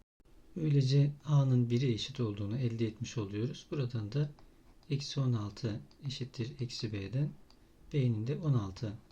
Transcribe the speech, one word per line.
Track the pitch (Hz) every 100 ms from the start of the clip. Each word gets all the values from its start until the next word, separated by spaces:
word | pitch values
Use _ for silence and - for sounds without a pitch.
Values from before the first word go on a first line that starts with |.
| _ _ - - - 180
Böylece | 156 143 127 143 143 -
A'nın | - 143 135 123 120
bire | 120 135
eşit | 104 - -
olduğunu | 113 101 104 123
elde | 120 113 110
etmiş | - 110 117
oluyoruz. | 98 104 123 - -
Buradan | 156 123 113 104
da | 143 147 - - - - - -
eksi | 139 - -
on | 127
altı | 117 104 - 113 107 - - 135
eşittir | - 120 - 117 -
eksi | 120 - 107
B'den | 104 98 127 147 - - - - - -
B'nin | 147 123 107 113
de | 151
on | 156
altı | 123 98 95 107 107 -